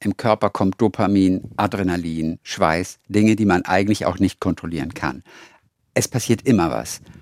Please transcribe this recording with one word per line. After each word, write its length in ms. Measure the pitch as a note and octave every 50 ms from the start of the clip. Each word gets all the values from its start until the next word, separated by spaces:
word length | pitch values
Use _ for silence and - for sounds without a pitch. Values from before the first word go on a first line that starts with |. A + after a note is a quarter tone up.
Im 160 | - G#2 -
Körper 340 | - - A2+ G#2+ - G#2+ G2+
kommt 280 | - - G2+ G2 F#2+ -
Dopamin, 680 | A2 G#2 - - G#2 F#2+ G2+ G2 F#2+ F#2 F#2 F2+ - - -
Adrenalin, 800 | - G#2 G2+ - G2 F#2+ F#2 F2 F2 E2+ E2 D#2+ D#2+ D#2+ D#2+ E2 - -
Schweiß, 560 | - - G2+ F#2+ D#2+ D#2+ F2 F#2 - - _ _
Dinge, 280 | - G2 G#2 G#2+ A2 G#2+
die 100 | G#2 G#2+
man 200 | G2 F2 F2 -
eigentlich 400 | - F#2 F#2+ G2+ G#2 G#2 - -
auch 140 | F2+ F2 -
nicht 200 | F#2+ F2+ - -
kontrollieren 540 | - F#2 E2+ - - E2 E2+ D2+ - D#2 -
kann. 300 | - - C#2+ C2 - - - - - - - _ _ _ _ _ _ _ _ -
Es 120 | - -
passiert 360 | - - A#2+ - - A#2 - -
immer 260 | C3+ A#2 F#2 E2 D#2
was. 320 | A#1+ A1 A#1 - - - - - - -